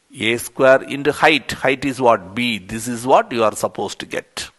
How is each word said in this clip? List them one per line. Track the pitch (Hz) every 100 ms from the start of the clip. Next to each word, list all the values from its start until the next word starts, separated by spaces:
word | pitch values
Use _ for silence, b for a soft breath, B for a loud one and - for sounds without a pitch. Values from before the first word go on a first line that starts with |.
| _ 143
A | 110 117
square | - - 131 131
into | - 139 147
height. | - 156 147 -
Height | - 135 135
is | 143 127
what? | 123 110 90
B. | 101 120 104
This | 92 113 113
is | 117 127
what | 165 226
you | 120
are | 110
supposed | 101 107 - 98 -
to | -
get. | - - - -